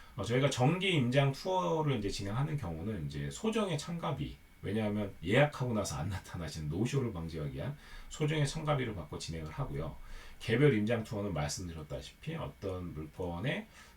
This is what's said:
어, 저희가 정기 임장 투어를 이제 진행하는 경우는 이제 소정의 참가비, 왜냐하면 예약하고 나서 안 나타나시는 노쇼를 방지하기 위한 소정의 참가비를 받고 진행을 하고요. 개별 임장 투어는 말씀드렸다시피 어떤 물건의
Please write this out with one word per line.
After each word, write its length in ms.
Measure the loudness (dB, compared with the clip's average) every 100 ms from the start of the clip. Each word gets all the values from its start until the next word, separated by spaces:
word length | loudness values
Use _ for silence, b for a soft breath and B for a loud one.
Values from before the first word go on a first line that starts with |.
| B -6
어, 80 |
저희가 260 | 2 4 4
정기 440 | 6 4 4 4
임장 380 | 4 6 6 4
투어를 680 | 2 0 2 2 2 2 2
이제 120 | 0
진행하는 480 | -2 -2 0 0 -2
경우는 500 | -4 -4 -4 -4 -4
이제 220 | -4 -6
소정의 460 | -2 -2 0 0 0
참가비, 580 | -2 -4 -2 -2 -4 -8 -18 -10
왜냐하면 520 | -2 0 2 0 -2 -4
예약하고 500 | 4 6 6 4 0
나서 220 | 0 0 -2
안 120 | -2
나타나시는 600 | -4 -6 -8 -6 -4 -2
노쇼를 440 | 0 2 2 0
방지하기 420 | -2 -6 -4 -4 -4
위한 200 | -6 -6 B B B
소정의 380 | -2 0 4 2
참가비를 480 | 0 0 2 0 -4
받고 220 | -8 -8
진행을 320 | -6 -6 -6
하고요. 440 | -6 -4 -4 -4 -6 B B B B
개별 360 | 2 6 8 6
임장 260 | 4 2
투어는 300 | 0 -2 -2
말씀드렸다시피 1040 | 0 -2 -2 -6 -8 -8 -8 -8 -10 -8 -6
어떤 580 | -6 -6 -6 -4 -6
물건의 760 | -6 -10 -6 -4 -2 -2 -2 -6 B B